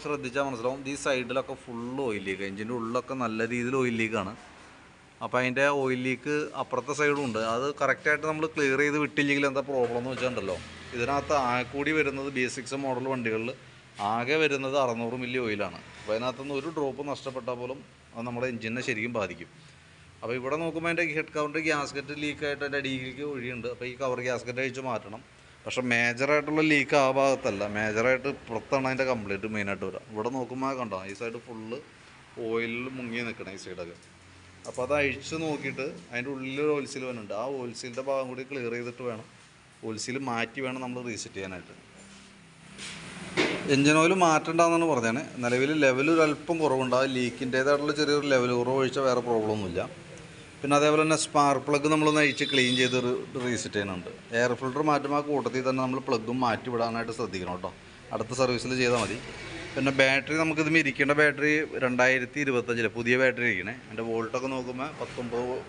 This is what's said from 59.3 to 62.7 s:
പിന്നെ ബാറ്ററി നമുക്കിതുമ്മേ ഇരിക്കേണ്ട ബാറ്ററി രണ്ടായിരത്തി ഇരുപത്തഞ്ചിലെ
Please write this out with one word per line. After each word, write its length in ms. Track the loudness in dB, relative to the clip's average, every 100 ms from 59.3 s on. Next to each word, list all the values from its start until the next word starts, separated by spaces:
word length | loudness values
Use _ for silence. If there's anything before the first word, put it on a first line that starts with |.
| -12 -12 -10 -8
പിന്നെ 180 | -2 0 4
ബാറ്ററി 360 | 6 4 2 0
നമുക്കിതുമ്മേ 400 | 2 2 4 4
ഇരിക്കേണ്ട 280 | 4 2 4 6
ബാറ്ററി 320 | 6 6 2 2 0 0
രണ്ടായിരത്തി 540 | 0 4 4 4 0 -2
ഇരുപത്തഞ്ചിലെ 460 | 0 0 0